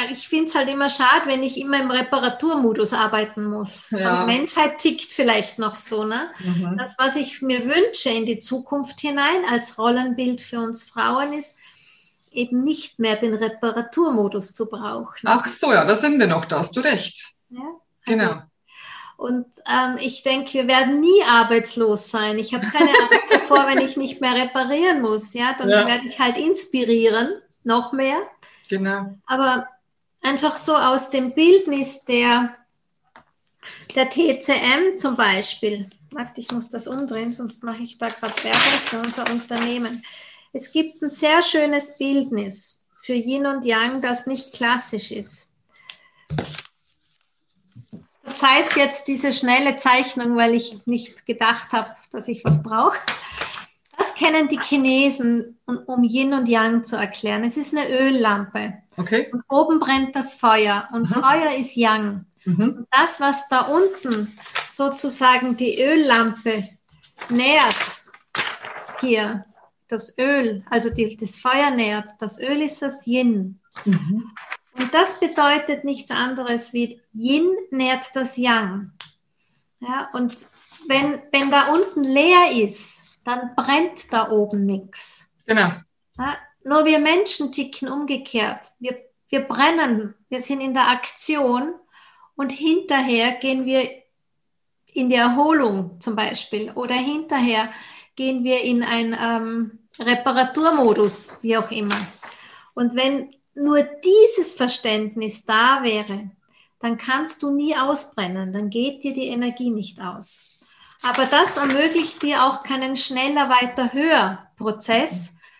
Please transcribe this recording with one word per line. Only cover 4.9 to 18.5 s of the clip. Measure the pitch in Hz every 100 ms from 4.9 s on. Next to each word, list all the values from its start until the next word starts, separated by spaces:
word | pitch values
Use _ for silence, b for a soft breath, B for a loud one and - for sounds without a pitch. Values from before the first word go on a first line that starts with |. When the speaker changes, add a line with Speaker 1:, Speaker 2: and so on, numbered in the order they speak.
| 240 -
Speaker 1:
vielleicht | - 240 214 202 -
noch | 214 -
so, | - 214 214
ne? | 233 330 -
Speaker 2:
Mhm. | 185 175 175 196
Speaker 1:
Das, | 254 -
was | 262 294
ich | 269 -
mir | 262 247 233
wünsche | 320 453 - 254
in | 226 226
die | 220
Zukunft | - 254 262 285 254 -
hinein | 294 285 285 370 359
als | 240 - -
Rollenbild | 233 247 254 240 247 240
für | - 240
uns | 226 233
Frauen | - 233 226 254 285
ist, | 294 277 - b b b b b b _
eben | - 240 247
nicht | 277 302 - -
mehr | 226 214
den | 226 214
Reparaturmodus | 220 220 240 226 233 311 330 233 202 202 190
zu | - 220
brauchen. | - 208 233 233 - -
Speaker 2:
Ach | 233 -
so, | - 294
ja, | 202 151
da | 214
sind | 294 294
wir | 196
noch, | 165 -
da | 151
hast | 165 254
du |
recht. | 294 202 - - - - _
Speaker 1:
Ja? | 247 285 339 _ _ -
Also | 220
Speaker 2:
Genau. | 196 156 -